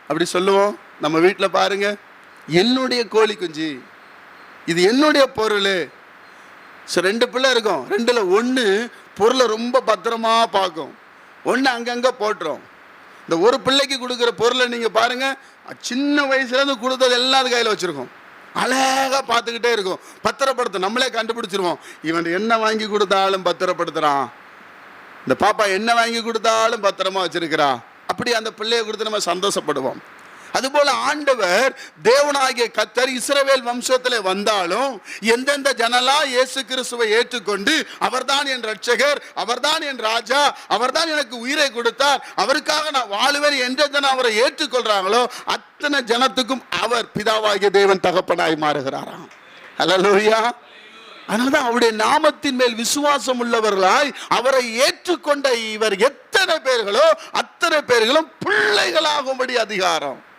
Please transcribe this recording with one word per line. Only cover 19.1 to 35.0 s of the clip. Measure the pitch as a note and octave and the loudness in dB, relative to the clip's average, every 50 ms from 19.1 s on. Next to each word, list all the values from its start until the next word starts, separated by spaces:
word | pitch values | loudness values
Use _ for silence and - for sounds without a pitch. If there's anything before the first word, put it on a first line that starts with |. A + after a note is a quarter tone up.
| B3+ C#4 C4+ B3+ | 0 -2 -2 0
பார்த்துக்கிட்டே | A#3 A#3 A3+ A3 A#3 A#3 G#3+ A#3+ A#3 | -2 -2 -2 -2 -8 -2 0 0 0
இருக்கும். | G#3+ G3 F#3+ F3 - - - - - - | 0 -2 -4 -6 -6 -10 -18 -20 -4 -4
பத்திரப்படுத்தும். | G#3+ A3+ - C4+ C#4 C4 A#3 B3 A#3 F3+ F#3+ | -4 -2 0 0 0 0 0 -2 -4 -2 -2
நம்மளே | F3+ G3 A3 B3 C4 | -4 -2 0 0 -2
கண்டுபிடிச்சிருவோம், | C4 G#3 A3+ A3 A3 A3+ A#3 A#3 G3+ E3+ G3 F#3+ F3 D#3+ C#3 - - - - - | -2 -2 -4 -4 -4 -4 -6 -6 -6 -4 -2 -2 -2 -2 -4 -8 -20 -20 -10 -6
"இவன் | D3+ D#3+ E3+ E3 | -4 -2 -2 -2
என்ன | E3 E3+ F#3+ G#3+ A3+ A#3 A3+ | -2 -2 -2 0 0 0 2
வாங்கி | A3 A3 A3 A3 A3 | 2 0 0 -2 -4
கொடுத்தாலும் | G#3+ G3+ G#3 G#3 F#3 G3+ G3 F#3+ G3 G3 F#3+ F#3 | -2 0 0 0 2 2 2 2 2 0 0 -2
பத்திரப்படுத்துறான், | F3+ F3 E3+ F#3 F3+ F3+ D#3 E3+ D#3+ D3+ D#3+ D#3 D3+ C#3+ C#3 C3+ A#2 - - - - - - - - - - - - - - - - - - - | -2 -2 -2 -2 -4 -2 -2 -4 -4 -4 0 0 2 2 0 -2 -4 -8 -18 -20 -20 -20 -20 -20 -20 -20 -20 -20 -20 -20 -20 -20 -20 -20 -14 -4
இந்த | - C3 - F3 G3+ G#3+ | -4 -2 2 2 0 2
பாப்பா | - A3 | 2 0
என்ன | G3+ F#3+ F#3+ G#3+ A#3 A#3+ | 0 0 -2 0 0 2
வாங்கி | A#3 A3+ A#3 A#3 A#3 A3+ | 2 2 0 0 -4 -4
கொடுத்தாலும் | A3+ A3+ A3 G3 A3+ A3 A3 A3+ A3+ A#3 A3+ G3+ | -4 -6 -2 0 0 2 2 2 2 0 0 0
பத்திரமா | G3+ F#3+ - F#3+ F#3+ F#3+ F#3+ F#3 F3 | -2 -2 0 -4 -4 -2 -2 -4 -2
வச்சிருக்கிறா." | D3+ E3+ E3 D#3+ D3 D3+ D3+ C#3 C3 A#2+ - - - - - | -4 -4 -4 -2 0 2 2 2 0 -2 -6 -16 -20 -20 -8
அப்படி | - C#4+ - - A#3+ A#3+ | -8 -6 -6 -2 -2 -2
அந்த | A3 A3 A3 | -2 -2 -6
பிள்ளையை | G#3+ - G#3 A3 A#3 A#3 A#3 | -10 -8 -4 -2 -2 -2 -2
கொடுத்து | G#3 A3 G3+ A3 A3 | -4 -6 -6 -6 -4
நம்ம | G#3+ G#3 F#3 - F3 | -4 -4 -2 -2 -4
சந்தோஷப்படுவோம். | F#3 F3+ G3+ F#3+ G3 - - D3 C#3+ C3 C3 - - - - - - - - - - - - - | -2 -2 -2 -2 -2 -4 -4 -4 -4 -4 -6 -6 -8 -16 -20 -20 -20 -20 -20 -20 -20 -20 -4 -4
அதுபோல | - A#3 C4+ C4+ D4 C#4+ C#4+ | -4 -4 0 2 2 2 2
ஆண்டவர் | C4 A3+ A#3 C4 D4+ D4+ D4 C#4+ C4 A#3+ G#3 F3 F3 G3+ B3+ C4 - - - - _ - D3+ | 2 0 0 -2 -2 -2 0 0 0 0 2 2 2 2 2 0 -2 -4 -18 -20 _ -2 2
தேவனாகிய | G3 B3 C#4 C#4+ D4 C#4+ C#4+ C4+ C4 C4 A#3 A#3 A3+ | 4 4 4 4 2 2 0 0 0 0 0 -2 -2
கர்த்தர் | - - G#3+ G#3+ - A#3+ B3+ C4+ | 0 -2 -4 -2 0 -2 0 0
இஸ்ரவேல் | C4 B3+ - - C#4 C#4 C#4 C4+ C4+ C4 A#3+ | -2 -4 -4 -2 0 0 2 2 2 0 0
வம்சத்திலே | A#3+ A#3+ B3 A#3 - B3+ B3+ B3+ B3 B3 A#3 G3+ | -2 -6 -4 -2 0 0 0 0 0 -2 0 0
வந்தாலும், | F#3 F#3 G3 G#3 A3 G#3+ G3+ F3+ E3+ F3+ A3 C4 C#4 B3+ F#3+ | -2 -2 0 0 0 0 0 0 -2 -2 -2 -2 -2 -4 -8